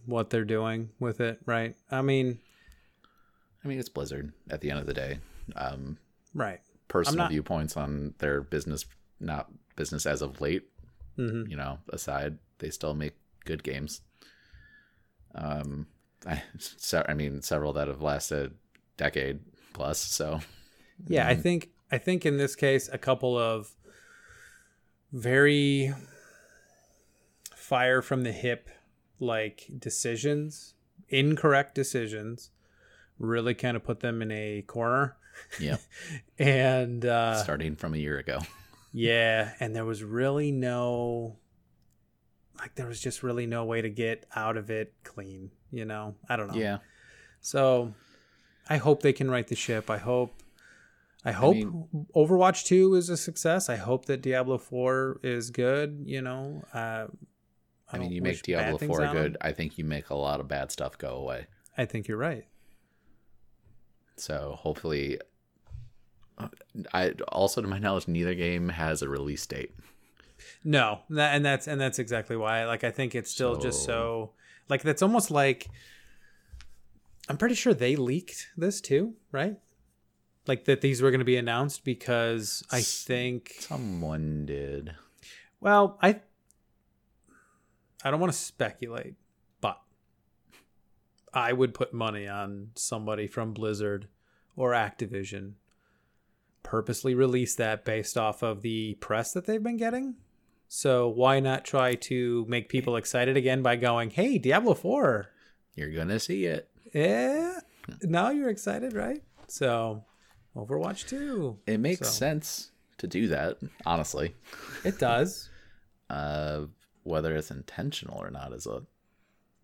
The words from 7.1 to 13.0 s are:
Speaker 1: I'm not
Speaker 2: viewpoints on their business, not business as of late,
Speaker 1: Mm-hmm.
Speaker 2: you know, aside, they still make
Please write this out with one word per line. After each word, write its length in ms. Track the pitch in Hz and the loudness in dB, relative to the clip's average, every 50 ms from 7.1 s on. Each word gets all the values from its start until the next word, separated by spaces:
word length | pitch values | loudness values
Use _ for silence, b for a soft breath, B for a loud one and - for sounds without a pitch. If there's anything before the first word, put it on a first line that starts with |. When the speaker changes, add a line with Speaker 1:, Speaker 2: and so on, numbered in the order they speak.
| 156 - 85 | 2 0 0
Speaker 1:
I'm 20 | |
not 60 | 85 | 0
Speaker 2:
viewpoints 440 | 78 76 76 - 87 78 78 78 - | 0 -2 -2 -2 -2 -2 -2 -2 -4
on 380 | 78 71 71 73 71 73 73 - - | -4 -4 -4 -4 -4 -6 -6 -6 -4
their 220 | 76 73 71 71 | -2 0 0 0
business, 440 | 69 - 76 73 73 82 71 67 - - - - _ _ _ _ | -2 -2 -4 -4 -4 -4 -6 -6 -8 -12 -16 -20 _ _ _ _
not 320 | - 80 76 71 - - - - _ _ _ | -8 -6 -6 -6 -6 -10 -14 -20 _ _ _
business 300 | - 76 - 78 76 - | -8 -6 -6 -4 -4 -2
as 160 | 76 73 65 | -2 -2 -2
of 180 | 78 67 67 - | -4 -6 -6 -4
late, 300 | 71 73 87 - - _ _ - - - - - - - - | -2 0 0 -2 -4 _ _ -20 -20 -20 -20 -20 -20 -14 -8
Speaker 1:
Mm-hmm. 340 | - 123 113 110 117 110 - | -4 -4 -4 -4 -4 -6 -6
Speaker 2:
you 60 | 80 | -8
know, 220 | 69 67 69 67 67 - - | -6 -6 -8 -8 -10 -10 -10
aside, 500 | - - - 71 71 69 71 76 78 - - _ _ _ | -10 -8 -6 -4 -4 -2 -2 -4 -6 -8 -14 _ _ _
they 100 | - 73 | -12 -10
still 240 | - - - 76 73 | -8 -6 -4 -4 -2
make 220 | 76 | -2